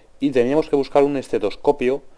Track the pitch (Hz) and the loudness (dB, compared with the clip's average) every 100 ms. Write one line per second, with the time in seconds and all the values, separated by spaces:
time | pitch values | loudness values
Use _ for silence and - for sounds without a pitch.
0 | _ - 143 131 120 147 156 143 135 147 | _ -4 -2 2 2 2 0 0 0 2
1 | 139 143 120 117 104 - - 143 123 139 | 2 0 -4 -2 -2 -2 -2 0 0 -4
2 | - | -8